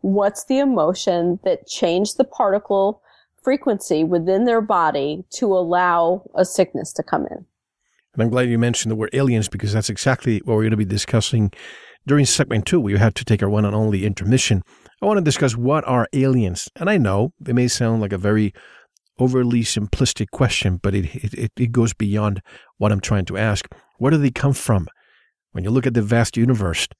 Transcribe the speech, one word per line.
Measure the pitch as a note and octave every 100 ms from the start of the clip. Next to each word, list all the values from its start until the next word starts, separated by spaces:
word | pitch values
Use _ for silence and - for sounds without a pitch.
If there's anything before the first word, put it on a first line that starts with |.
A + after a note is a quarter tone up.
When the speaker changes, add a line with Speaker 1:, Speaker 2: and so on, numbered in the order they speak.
Speaker 1:
What's | F#3+ G3 G3+ G#3
the | - C4
emotion | C#4 A#3 D#3 F#3 - F3 F3 F3+
that | - F3 -
changed | - F3 F3 G#3+ -
the |
particle | C4 - G3+ G3 - G3 G3 A3 _ _ _ _
frequency | - C#4 - G3+ - D#3
within | D#3+ F3 E3 F#3+
their | A#3+ A3+
body | G#3+ G3 D#3+ D3 C#3 D#3 -
to | - A3+
allow | F#3+ E3+ F3 F3+ E3+ E3+ F3+ - -
a |
sickness | F#3 - F#3 - -
to | -
come | - D#3+ -
in? | - F#3+ _ _ _ _ _ _
Speaker 2:
And | -
I'm | A#2
glad | B2 B2+
you | A#2
mentioned | A#2+ A#2 A2
the | A2
word | A2
aliens, | C3 C3+ A2+ G2+
because | G2 G#2
that's | G#2+ -
exactly | G#2 - B2+ - G#2+
what | -
we're | A2
gonna | A2 A2
be |
discussing | G2+ G2+ - A2+ - A#2 G#2 - - - - - -
during | D3 C#3
segment | - C#3 A2 -
two. | F3+
We | G#2+ G2+
have | A2
to | -
take | - G#2
our | G2+
one | G#2
and | G#2
only | G#2+ A2 G2
intermission. | G#2 G2 F#2+ B2+ - G2+ - _ - _
I | G3+
wanna | G#3+
discuss | D#3+ - C#3 A2+
what | A#2+ D3+ -
are | B2+ A2+
aliens. | C#3 C3+ B2+ G2+ F2+ - -
And | E3+
I | G#3
know | A2 G2 B2+ _
they | -
may | A#2+ B2
sound | - A#2 A2+
like | G#2
a | G2
very | G2+ G#2+ G#2 - - - _ _ _ _
overly | B2+ B2+ B2 A#2+
simplistic | A2 - G2+ - - - G#2
question, | - B2+ - G2 F2+
but | G2+
it, | G2 E2
it, | - A2
it, | - A2+ -
it | B2
goes | A#2+ A2+
beyond | - G#2 G#2 G#2 F#2+ - - _ _
what | G#2+
I'm | G2+
trying | - G#2 F2+
to | F#2+
ask. | A2 G2+ - - _ _
Where | B2+
do | D#3
they | C#3+
come | B2+ C#3
from? | C3+ - G#2 D#2+ _ _ _ _ _ _
When | -
you | F#2
look | B2 B2+
at |
the | A#2
vast | G#2 A#2 A2+ -
universe | A#2 A#2+ F#2+ E2 - -